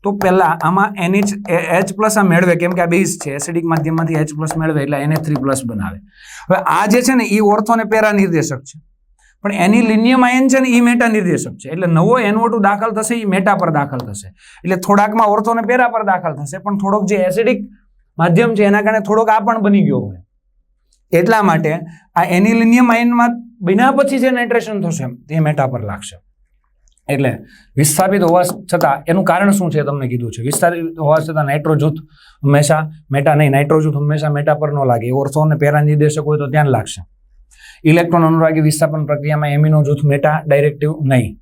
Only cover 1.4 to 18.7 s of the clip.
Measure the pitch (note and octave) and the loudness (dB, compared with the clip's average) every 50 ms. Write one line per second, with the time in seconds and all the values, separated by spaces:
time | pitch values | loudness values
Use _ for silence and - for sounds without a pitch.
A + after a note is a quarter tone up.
1.4 | - - E3+ F3 E3+ D#3+ E3+ F3+ G3 G3 F#3+ G3 G#3+ A3 G#3 G#3+ G3+ F3+ E3 F3 | -4 -4 -2 -2 -2 0 0 -2 -2 -2 -2 -2 -2 0 2 2 2 4 4 4
2.4 | F#3 F3+ E3+ - E3+ F3 F3+ F3+ F3 E3+ E3+ F#3 F#3 D#3 E3 E3 - D3 C#3 D3 | 4 2 2 0 0 -2 0 -2 0 0 2 0 0 -2 -4 -8 -8 -10 -8 -8
3.4 | D3 - E3+ E3+ E3 E3 E3 D#3 D#3 D#3+ D#3+ E3 E3 D#3+ E3 D3+ D3+ D3 D3 D3+ | -8 -6 -6 -4 -2 -2 -2 -2 -2 -2 -2 -2 -2 -2 0 -2 -2 -4 -4 -6
4.4 | D#3+ D#3 - D#3+ D#3+ D#3+ D#3 D3 C#3 C#3+ D3 C#3 C#3+ D3 D#3 D#3 D#3 D3+ D3 C3 | -6 -4 -4 -2 -2 -2 -2 -2 -2 -2 -4 -4 -2 -2 -2 -2 -2 -4 -4 -2
5.4 | C3 C#3 C3+ C3 C3 A#2 A2+ G2+ F#2 G2 G2 - - - _ _ - - - - | -2 -2 -2 -4 -6 -8 -8 -6 -8 -8 -10 -14 -18 -20 _ _ -20 -20 -20 -20
6.4 | - - F#3 - F#3 - D#3 F3 G#3 G#3 G3 B3 B3 C4 C4 B3 A#3 - G3 G#3+ | -2 -2 -2 0 0 0 0 0 2 2 2 2 4 2 2 2 0 2 0 2
7.4 | G#3+ G3+ G#3 G#3 G#3 A3+ A#3 A3+ A3+ G#3+ A3 A3 G#3+ G#3+ G#3 G3+ G3 F#3 E3 D#3 | 2 2 2 2 2 0 0 0 0 0 0 2 2 2 2 2 0 2 0 -2
8.4 | C3+ - C#3 B2+ - - - D#3 _ _ _ _ _ _ _ _ _ _ _ _ | -2 -2 -8 -12 -14 -20 -20 -20 _ _ _ _ _ _ _ _ _ _ _ _
9.4 | - G3+ G3+ G3+ F3 F#3+ G#3+ B3 A3+ A3 A3 G#3+ A3+ A#3+ B3+ C4 B3 B3 B3 C4 | -8 -6 -2 0 2 2 4 4 4 2 2 2 2 2 4 4 2 2 2 2
10.4 | C4+ C4 C4 C4+ C4 B3+ A#3 A#3+ A#3+ A#3+ A#3+ A#3+ B3 A#3 A3 G#3+ F#3+ F3 D#3 - | 2 2 2 2 2 2 2 2 4 2 2 2 2 2 0 0 0 0 -2 -2
11.4 | - B2+ - - - C3+ D#3+ F3+ F#3 E3+ E3 D#3+ F3 G#3+ B3 B3+ A3+ G3+ G#3 A3 | -4 -8 -14 -14 -14 -10 -6 -4 -2 2 2 2 4 4 2 2 2 0 0 0
12.4 | A#3 A#3 A#3 A3+ G3 G3 G#3 G3+ A3 A3+ G#3 A3 A3 - A#3+ A#3 A3 G3 F#3 G3 | 0 0 0 0 0 0 0 0 -4 -4 -4 -4 -4 -4 -4 -4 -2 -2 -2 0
13.4 | F3+ G#3 G3 E3+ F3 E3 D#3 D3 C#3 C3+ C3+ B2 A#2 G#2+ G2+ G2 G2 F#2+ _ _ | 2 0 0 0 0 -2 -2 -2 -4 -4 -6 -10 -10 -10 -14 -14 -16 -18 _ _
14.4 | _ - - - - F3 F#3 F#3 F3+ - G3+ G3+ G#3 G#3 G#3+ A#3 A3 G#3 G#3 A3 | _ -20 -20 -10 -4 -4 -4 -2 0 2 2 2 2 2 2 0 2 2 2 0
15.4 | G#3 A#3 A#3 A#3 A3 G3+ B3 B3 B3 A#3+ A#3 A3+ G#3+ G3 F#3 E3+ D3+ E3 D3 C3+ | 0 -2 -2 -2 -2 0 0 0 0 0 0 -2 -2 -2 -2 -2 -2 -6 -6 -8
16.4 | D3 D3 F#3 F#3+ F#3 G#3 G3+ G3+ F#3+ G3 G3 G#3+ G3 F3+ G#3 G3 F3+ F#3 F3+ G#3+ | -10 -12 -12 -8 -6 -6 -4 -2 -2 -2 -2 -2 0 0 0 0 0 0 0 0
17.4 | A3+ B3 A#3+ G3+ - - - _ _ _ _ _ _ _ _ - E3 F3 E3 F#3+ | 0 0 0 -2 -6 -14 -18 _ _ _ _ _ _ _ _ 0 0 2 4 4
18.4 | A#3+ A#3 A3+ G3+ G#3 G3+ | 2 2 2 2 2 2